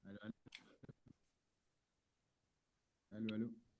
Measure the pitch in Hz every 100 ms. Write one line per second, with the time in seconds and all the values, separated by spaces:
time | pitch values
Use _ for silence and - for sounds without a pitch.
0 | 95 98 110 - - - - - - -
1 | - - _ _ _ _ _ _ _ _
2 | _ _ _ _ _ _ _ _ _ _
3 | _ 107 110 110 117 - -